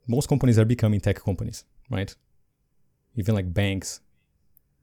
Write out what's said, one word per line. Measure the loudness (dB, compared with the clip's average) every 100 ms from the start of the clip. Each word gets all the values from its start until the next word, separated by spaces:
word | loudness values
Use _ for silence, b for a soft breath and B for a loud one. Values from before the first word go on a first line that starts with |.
| -4
most | -2 0
companies | 2 4 4
are | 4
becoming | 2 2 2
tech | 0 -2
companies, | -2 -4 -6 -10 -18 _ -8
right? | -6 -6 -10 _ _ _ _ _ _ _ _ _ -6
Even, | -2 0
like, | 0
banks, | 0 0 -2 -6 -14 _ _ _ _ _ _ _ _